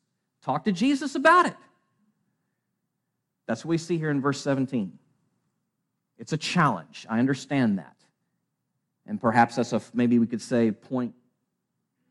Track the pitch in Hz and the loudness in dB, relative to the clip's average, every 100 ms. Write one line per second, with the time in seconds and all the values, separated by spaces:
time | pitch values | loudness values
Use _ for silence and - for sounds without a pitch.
0 | _ _ _ _ - 143 214 175 254 285 | _ _ _ _ -6 -4 -2 0 0 0
1 | 294 311 311 359 311 - - _ _ _ | -2 2 6 6 4 -2 -16 _ _ _
2 | _ _ _ _ _ _ _ _ _ _ | _ _ _ _ _ _ _ _ _ _
3 | _ _ _ _ - 113 151 165 165 170 | _ _ _ _ -8 -6 -2 -4 -2 -4
4 | 156 143 139 135 147 135 131 123 95 - | -2 0 -2 -2 -2 -2 -2 -4 -6 -10
5 | _ _ _ _ _ _ _ _ _ _ | _ _ _ _ _ _ _ _ _ _
6 | _ - 113 156 - 175 147 95 78 - | _ -20 -8 -6 -2 2 2 0 -8 -18
7 | - 113 131 139 - 143 117 98 65 _ | -4 0 0 -2 -4 0 0 0 -6 _
8 | _ _ _ _ _ _ _ _ _ _ | _ _ _ _ _ _ _ _ _ _
9 | - 104 120 120 117 - 117 113 - 120 | -12 -2 2 4 4 0 -4 -4 -4 -2
10 | 120 120 113 113 - 123 113 101 - 127 | 2 2 2 -2 -4 0 0 -2 -6 -6
11 | 120 - _ _ _ _ _ _ _ _ | -6 -10 _ _ _ _ _ _ _ _
12 | _ | _